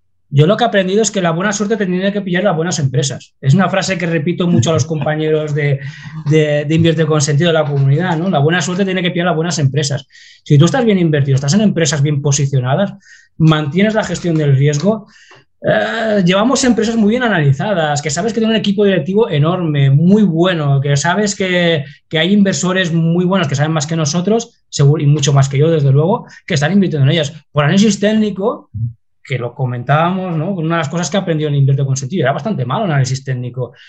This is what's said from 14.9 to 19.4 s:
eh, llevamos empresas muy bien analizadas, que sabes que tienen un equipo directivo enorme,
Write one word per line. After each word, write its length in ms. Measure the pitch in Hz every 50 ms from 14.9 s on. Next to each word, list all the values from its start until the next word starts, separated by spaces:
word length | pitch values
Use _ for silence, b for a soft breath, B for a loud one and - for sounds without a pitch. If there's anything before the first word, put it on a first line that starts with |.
| 220 214 B B B B B B B B B _ _ _ -
eh, 540 | - - - 208 220 220 226 226 220 208 202 180
llevamos 400 | 170 185 196 214 254 277 - -
empresas 320 | 247 220 220 214 226 226
muy 140 | 226 208 202
bien 140 | 226 254 254
analizadas, 760 | 226 202 165 147 139 135 - 180 214 202 170 156 151 147 139
que 120 | - 156
sabes 200 | 139 170 190 233
que 80 | 208 233
tienen 160 | 220 220 220
un 40 | 208
equipo 260 | - 208 202 208 208
directivo 460 | 202 190 175 143 185 190 208 233 151
enorme, 580 | 156 143